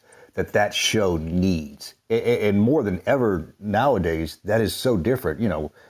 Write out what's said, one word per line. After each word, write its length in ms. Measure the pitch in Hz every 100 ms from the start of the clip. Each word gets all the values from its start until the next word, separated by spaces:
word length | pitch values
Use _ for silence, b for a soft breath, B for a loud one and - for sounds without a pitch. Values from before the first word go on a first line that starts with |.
| b b b
that 180 | - 90
that 200 | 107 104
show 420 | - - 107 98 82
needs. 760 | 80 90 95 87 - - - - -
A-, 40 |
a-, 340 | 113 113 117 104
and 120 | 101
more 220 | 117 151
than 160 | 101 90 -
ever 480 | 135 117 90 80 -
nowadays, 800 | 104 101 143 107 85 82 80 -
that 160 | 92 113
is 140 | 101
so 220 | - 131 104
different. 440 | 92 127 85 76
You 80 | 113
know, 240 | 78 76 b b